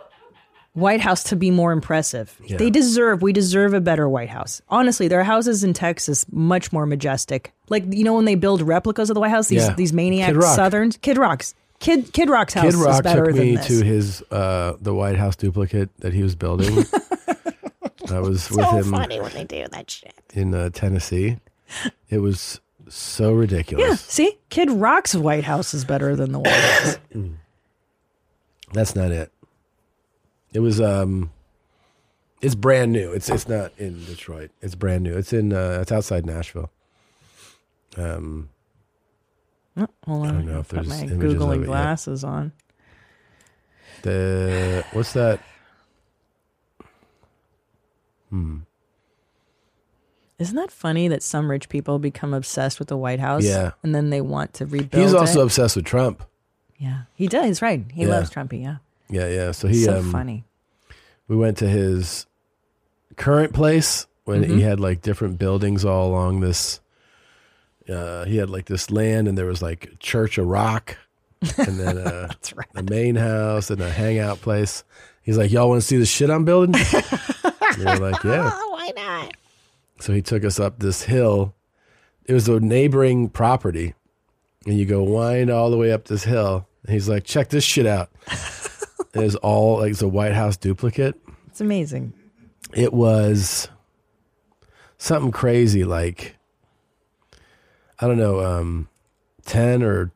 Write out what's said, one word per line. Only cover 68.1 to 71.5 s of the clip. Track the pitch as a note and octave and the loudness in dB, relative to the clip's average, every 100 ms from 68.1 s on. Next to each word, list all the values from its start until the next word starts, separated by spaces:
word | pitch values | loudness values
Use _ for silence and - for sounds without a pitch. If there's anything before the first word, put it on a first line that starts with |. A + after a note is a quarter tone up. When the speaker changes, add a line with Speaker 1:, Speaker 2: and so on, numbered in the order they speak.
| F2 | -8
Speaker 2:
he | F2+ G#2+ | -4 -2
had, | F#2+ | -2
like, | F#2+ F#2+ | -6 -6
this | F#2+ - | -6 -4
land, | G2+ A2 A2 G#2+ | -2 0 0 0
and | F#2+ | 0
there | F2+ | -2
was, | F2+ | -4
like, | E2+ E2+ - - | -6 -8 -14 -14
Church | - A#2 A2 - | -6 -2 -2 0
of | F2+ | 0
Rock, | F#2+ A2 A2 - - _ _ _ _ E3 | 0 0 -2 -6 -16 _ _ _ _ -6